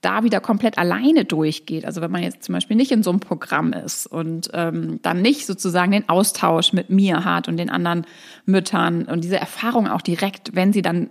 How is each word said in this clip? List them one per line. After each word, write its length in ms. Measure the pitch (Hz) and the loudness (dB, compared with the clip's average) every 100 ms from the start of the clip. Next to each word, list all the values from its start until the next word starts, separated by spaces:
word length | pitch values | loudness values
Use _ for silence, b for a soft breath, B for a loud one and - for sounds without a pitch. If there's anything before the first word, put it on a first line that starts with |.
da 220 | 180 202 | -2 0
wieder 180 | 226 196 | 2 0
komplett 380 | - 202 233 - | 0 0 0 0
alleine 460 | 175 185 262 320 | -2 2 4 4
durchgeht, 600 | - 156 156 156 - 160 | 2 0 0 -2 -8 -8
also 160 | 156 165 | -6 -8
wenn 100 | 170 | -6
man 120 | 180 | -4
jetzt 220 | 180 - | -6 -8
zum 100 | - | -6
Beispiel 220 | 180 175 214 | -6 0 0
nicht 160 | 269 | 2
in 100 | 233 | 2
so 80 | 185 | 2
einem 100 | 180 | 0
Programm 540 | - 165 - 147 165 | -2 -8 -2 -2 0
ist 320 | - - - - | -4 -8 -10 -8
und, 420 | 165 160 165 - | -6 -6 -6 -6
ähm, 460 | - 165 165 160 160 | -4 -4 -4 -6 -4
dann 180 | 175 175 | -2 2
nicht 240 | 214 285 | 2 2
sozusagen 480 | - 190 185 175 180 | -2 -4 0 2 2
den 160 | 202 - | 2 4
Austausch 640 | 170 214 - 175 165 165 | 2 2 2 2 4 2
mit 160 | 180 - | 0 2
mir 360 | 190 196 165 | 4 4 2
hat 240 | 180 175 170 | 0 -2 -2
und 100 | 170 | -4
den 100 | 175 | -2
anderen 380 | 175 170 170 165 B B B - | -2 0 -2 -6 B B B 2
Müttern 560 | 190 185 185 170 170 | 2 2 0 0 0
und 180 | - 170 | -2 -4
diese 140 | 170 190 | -2 -4
Erfahrung 500 | - - 226 240 196 | -4 -6 -2 0 0
auch 120 | 180 | -2
direkt, 540 | - 170 196 - - | -2 -2 -2 -4 -6
wenn 180 | 180 190 | 0 2
sie 100 | 202 | 4
dann 280 | 180 175 170 | 2 0 -2